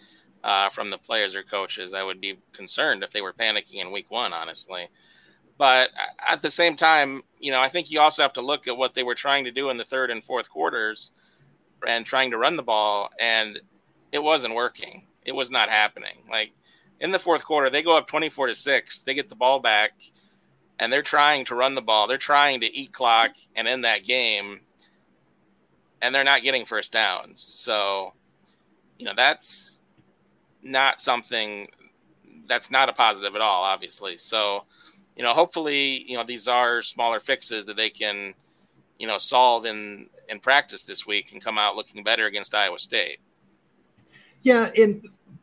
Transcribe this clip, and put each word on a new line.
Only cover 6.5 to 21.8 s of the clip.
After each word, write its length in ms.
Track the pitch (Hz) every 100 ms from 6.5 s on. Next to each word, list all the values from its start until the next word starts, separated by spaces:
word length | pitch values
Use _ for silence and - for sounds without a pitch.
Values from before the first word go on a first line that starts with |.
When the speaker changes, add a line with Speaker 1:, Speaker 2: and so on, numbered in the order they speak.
Speaker 1:
same 260 | - 170 147
time, 460 | 160 156 139 135 - _
you 140 | 147
know, 80 | 131
I 80 | 131
think 220 | 175 151
you 100 | 151
also 220 | 151 151
have 100 | 143
to 80 | -
look 260 | 123 147 -
at 80 |
what 200 | 123 127
they 80 | 139
were 120 | 123
trying 300 | 120 143 139
to 60 | 127
do 180 | 120 139
in 80 | 123
the 80 |
third 260 | 113 131 127
and 140 | 113
fourth 240 | - 127 113
quarters 640 | 156 160 123 107 107 - _ _ _ _ _ _ _ 120
and 200 | 117 113
trying 240 | 131 131
to 80 | 117
run 180 | 131 165
the 60 |
ball, 480 | 120 107 107 104 101 -
and 400 | 117 110 110 101 - _ _ _ _
it 100 | 147
wasn't 320 | 151 156 123
working. 520 | 113 120 - - - - _ -
It 60 |
was 180 | 135 127
not 180 | 127 107
happening. 540 | 107 107 - 101 - 120
Like, 220 | 113 107 _ _ _ _ -
in 100 | 160
the 80 | 190
fourth 260 | - 156
quarter, 240 | - 151 135
they 140 | 139
go 140 | 165 160
up 100 | -
twenty-four 400 | 151 160 - 131
to 80 |
six. 480 | 110 143 131 - -
They 100 | -
get 160 | 135 139
the 60 |
ball 240 | 113 123 135
back, 320 | 120 107 107 - - _ _ _ _ _ _ -
and 120 | 113
they're 120 | 135
trying 420 | 143 151 147 147 123
to 80 |
run 200 | 120 131
the 80 | 135